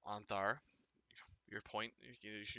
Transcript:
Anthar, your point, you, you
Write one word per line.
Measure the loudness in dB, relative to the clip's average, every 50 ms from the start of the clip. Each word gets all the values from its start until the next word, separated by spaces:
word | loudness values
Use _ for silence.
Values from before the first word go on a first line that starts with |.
| _
Anthar, | -2 -2 -2 0 0 2 4 6 6 4 4 0 -16 -20 _ _ -20 -20 _ _ _ -16 -16 -16 -16 -18 -20 _ -6
your | -6 -6
point, | -6 0 0 2 2 2 -2 _ -16 -16 -14 -12
you, | -10 -8
you | -6 -4 -4 -4 -4